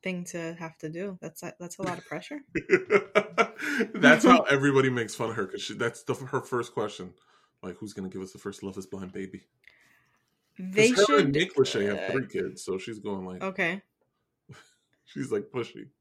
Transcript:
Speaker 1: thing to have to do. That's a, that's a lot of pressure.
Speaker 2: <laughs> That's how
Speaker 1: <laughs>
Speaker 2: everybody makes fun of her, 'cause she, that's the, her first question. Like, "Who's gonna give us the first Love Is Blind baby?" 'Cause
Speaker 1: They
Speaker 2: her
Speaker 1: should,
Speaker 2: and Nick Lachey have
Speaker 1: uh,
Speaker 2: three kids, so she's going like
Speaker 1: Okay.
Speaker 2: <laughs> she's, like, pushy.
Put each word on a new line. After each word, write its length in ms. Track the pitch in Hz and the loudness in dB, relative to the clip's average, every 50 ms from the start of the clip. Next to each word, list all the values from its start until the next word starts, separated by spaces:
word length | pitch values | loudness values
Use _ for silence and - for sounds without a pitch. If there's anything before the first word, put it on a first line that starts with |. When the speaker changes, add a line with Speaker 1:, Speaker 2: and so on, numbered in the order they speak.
| - | -6
Speaker 1:
thing 220 | 190 185 180 175 | -6 -8 -8 -8
to 300 | - - 175 165 165 170 | -10 -10 -8 -8 -8 -8
have 220 | 170 175 160 160 _ | -10 -12 -14 -14 _
to 100 | - 160 | -12 -10
do. 280 | 160 170 196 202 190 175 | -8 -8 -10 -10 -10 -12
That's 220 | - 165 165 - - | -14 -16 _ -12 -14
a, 120 | 175 - _ | -14 -14 _
that's 200 | 175 175 - - | -16 -16 -12 -8
a 40 | 185 | -6
lot 160 | 185 180 180 | -6 -6 -8
of 60 | - | -10
pressure. 360 | - - 165 180 - 294 294 - _ _ | -12 -12 -12 -12 -12 -16 -16 -16 _ _
Speaker 2:
<laughs> 1400 | 156 - - 190 175 - - 214 196 - - - 214 202 - - - 226 - - - - - 294 - 220 - - | -8 0 2 2 2 2 2 2 2 2 2 0 0 0 0 0 0 0 0 0 -10 -8 -4 -2 -2 -2 -2 0
That's 300 | 208 175 143 156 220 - | 6 8 8 8 10 10
how 160 | - 247 165 - | 8 8 8 6
Speaker 1:
<laughs> 60 | - | 4
Speaker 2:
everybody 400 | 139 135 135 143 135 135 131 131 | 2 4 4 4 4 6 4 4
makes 260 | 127 123 113 107 - | 2 0 -2 -4 -4
fun 140 | - 123 113 | -6 -6 -4
of 60 | 110 | -4
her, 120 | 107 101 95 | -4 -6 -6
'cause 140 | - 101 | -6 -10
she, 120 | - - 107 | -10 -10 -4
that's 300 | 104 117 117 113 - - | -2 -2 -2 -2 -6 -6
the, 100 | - 123 | -6 -6
her 260 | - 135 131 - 131 | -6 -6 -6 -6 -6
first 320 | - - - 120 117 - - | -4 -2 -4 -4 -4 -4 -4
question. 400 | - 110 107 - - 92 92 85 _ _ _ _ _ _ _ _ _ | -6 -6 -6 -6 -10 -14 -16 -16 _ _ _ _ _ _ _ _ _
Like, 140 | - 92 87 - | -12 -12 -12 -10
"Who's 160 | 113 104 98 | -12 -14 -10
gonna 160 | 104 95 92 | -10 -10 -8
give 120 | 92 98 | -8 -10
us 100 | 95 92 | -12 -12
the 80 | - 101 | -14 -12
first 240 | - 101 98 - - | -12 -12 -12 -10 -12
Love 140 | 98 95 101 | -10 -10 -10
Is 80 | 95 | -12
Blind 260 | - - 95 95 90 | -12 -12 -12 -12 -12
baby?" 360 | - 98 95 92 - 92 _ _ _ _ _ _ _ _ _ _ _ _ _ _ _ _ _ _ _ _ _ _ _ - 185 185 | -10 -12 -12 -12 -14 -18 _ _ _ _ _ _ _ _ _ _ _ _ _ _ _ _ _ _ _ _ _ _ _ -14 -12 -4
'Cause 0 | 190 | 4
Speaker 1:
They 180 | 208 214 240 254 | 4 6 6 6
Speaker 2:
her 100 | 196 202 | 6 6
Speaker 1:
should, 140 | - - 208 | 6 6 6
Speaker 2:
and 120 | 185 143 | 6 4
Nick 240 | 139 147 180 190 - | 4 2 0 0 4
Lachey 320 | 139 131 - - 113 101 101 | 2 2 4 4 0 0 0
have 180 | 101 95 90 95 | 0 -2 -4 -4
Speaker 1:
uh, 20 | |
Speaker 2:
three 160 | 87 85 - - | -4 -4 -4 -4
kids, 360 | - 95 - - - - - | -4 -4 -4 -4 -8 -10 -8
so 140 | - 90 95 | -8 -6 -6
she's 220 | - - 113 107 | -6 -10 -12 -10
going 260 | - 104 101 95 92 | -8 -8 -6 -6 -8
like 160 | 92 90 92 | -10 -10 -8
Speaker 1:
Okay. 400 | 92 95 - - 190 165 175 202 _ _ _ _ _ _ _ _ _ _ _ _ _ _ | -8 -8 -4 -2 -4 -4 -4 -6 _ _ _ _ _ _ _ _ _ _ _ _ _ _
Speaker 2:
<laughs> 560 | - - _ _ _ _ _ _ _ _ _ | -20 -20 _ _ _ _ _ _ _ _ _
she's, 260 | _ - - 139 - | _ -10 -10 -6 -4
like, 180 | - 104 - - | -4 -4 -4 -6
pushy. 380 | - 127 113 - - 113 104 - _ _ | -8 -8 -8 -8 -10 -18 -20 -20 _ _